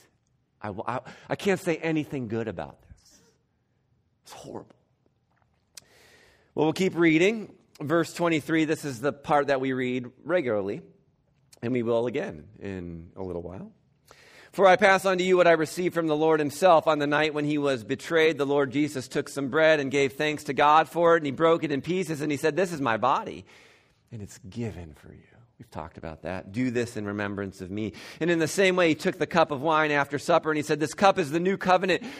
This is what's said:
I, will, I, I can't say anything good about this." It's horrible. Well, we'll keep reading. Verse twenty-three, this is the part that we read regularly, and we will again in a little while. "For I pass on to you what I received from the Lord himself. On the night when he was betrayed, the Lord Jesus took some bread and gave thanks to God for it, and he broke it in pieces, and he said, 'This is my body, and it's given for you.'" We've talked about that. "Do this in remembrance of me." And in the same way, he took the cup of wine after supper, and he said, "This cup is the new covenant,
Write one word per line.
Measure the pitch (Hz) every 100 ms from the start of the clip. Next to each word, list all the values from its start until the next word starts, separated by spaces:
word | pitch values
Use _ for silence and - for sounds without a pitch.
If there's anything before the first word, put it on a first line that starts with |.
| _ _ _ _ _ _
I, | 107
will, | 98 -
I, | 123 - - -
I | 135
can't | 202 185
say | 175 160
anything | 165 156 151 143 120
good | 113 113
about | 87 73 62
this." | _ - _ _ _ _ _ _ _ _ _ _ _ _
It's | -
horrible. | - - 107 - _ _ _ _ _ _ _ _ _ _ - _ _ _ _ _ _ _
Well, | - 156
we'll |
keep | 151 185 160
reading. | 170 156 185 226 190 - _ _
Verse | 143 165 160
twenty-three, | - 170 160 135 160 151
this | 156
is | 151 120
the | 143
part | 135 - 147 143
that | 139
we | 135
read | 131 127 127 123 - -
regularly, | 175 127 107 98 131 - _ _ _ _ _ _ _
and | 117
we | 127
will | 117 117 123
again | 127 202 82 76 107
in | 98 95 87 85 85 -
a |
little | 95 85
while. | 85 92 214 _ _ _ _ - - - -
"For | - 196
I | 180
pass | 202 190 190
on | 185
to |
you | 185 180
what | 170
I |
received | 160 156 - 180
from | 165 160
the | 151
Lord | 160 156
himself. | 147 - 185 160 160
On | 151
the | 143
night | 147 156
when | 147 147
he | 151
was | 143 131 104
betrayed, | 123 - 165 160 143
the | 139
Lord | 143 139
Jesus | 123 151 135 123
took | 156 139
some | 139 139
bread | 139 160 156
and | 135
gave | 139 139
thanks | - 151 147 -
to |
God | 135 147 156 160
for | 165 170 170
it, |
and | 147
he |
broke | 123 165 165
it | 147
in | 143
pieces, | 135 180 170 160
and | 151
he | 143
said, | 156 147
'This | 190
is | 165
my | 131 110
body, | 120 170 214 - - - - _ _ _ _
and | 110
it's | 101 - 95
given | 101 117 85 85 73
for | -
you.'" | - _ _ _ _
We've | -
talked | 90 80 -
about | 80 78
that. | 80 92 87
"Do | 98 127
this | 120 117 110
in | 104
remembrance | 104 101 101 98 -
of | 92
me." | 101 107 - - -
And | 165
in | 170
the | 156
same | - 196 185
way, | 170
he | 151
took | 185 -
the | 147
cup | 175 160
of | 143
wine | 151 156 156
after | 147 139 143
supper, | - 165 160
and | 151
he |
said, | 147 151
"This | 151 -
cup | 196 190
is | 151
the | 160
new | 180 190
covenant, | 185 180 185 165 - -